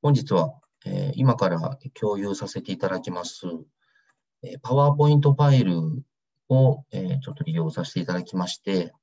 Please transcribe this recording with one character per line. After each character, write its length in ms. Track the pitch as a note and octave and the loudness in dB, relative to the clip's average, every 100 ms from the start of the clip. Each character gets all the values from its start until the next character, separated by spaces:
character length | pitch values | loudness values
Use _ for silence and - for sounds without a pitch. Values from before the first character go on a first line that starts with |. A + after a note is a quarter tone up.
本 120 | D3 | 4
日 200 | C#3 - | 2 2
は、 220 | F#2+ D#2+ - _ _ - | 0 0 -6 _ _ -8
え 240 | C#3+ C#3+ | -6 -4
ー、 20 | A#2+ | 0
今 180 | C3+ | 2
か 140 | - F#2+ | 2 0
ら 280 | E2+ D#2+ - - | 0 -4 -8 -16
共 240 | - G#2+ G2+ | -6 -4 -4
有 180 | G2+ G2 | -4 -6
さ 100 | G2 | -8
せ 160 | G2+ | -10
て 80 | F2+ | -8
い 80 | F#2 | -6
た 100 | F#2+ | -4
だ 120 | F#2 | -4
き 100 | F2 | -6
ま 140 | F2+ | -10
す、 220 | F2 - F#2 E2 - _ _ _ _ _ _ _ | -10 -12 -10 -10 -14 _ _ _ _ _ _ _
え 100 | - | -18
ー、 40 | - | -14
パ 120 | - | -2
ワ 160 | C3+ C#3+ | 2 4
ー 40 | |
ポ 140 | D3 D3 | 4 6
イ 80 | D3 | 6
ン 40 | |
ト 140 | C#3+ | 6
フ 60 | C3+ | 4
ァ 160 | C#3+ C3+ | 6 6
イ 80 | |
ル 400 | F#2+ E2+ D#2+ D#2+ - _ _ _ _ | 4 0 -2 -6 -10 _ _ _ _
を、 360 | B2+ C3 C#3+ - | 4 4 2 -6
え 80 | F#2+ | -8
ー、 180 | F#2 C3+ | -4 -4
ち 120 | - | -6
ょ 20 | |
っ 20 | |
と 80 | - | -8
利 120 | E2 | -6
用 140 | D#2+ D#2+ | -2 -4
さ 140 | D#2+ | -4
せ 100 | E2+ | -6
て 60 | - | -6
い 60 | F2 | -4
た 60 | |
だ 100 | F2+ | -6
き 140 | F2 F#2 | -4 -4
ま 100 | F2+ | -4
し 120 | - | -6
て 340 | - F#2+ E2 _ | -4 -4 -4 _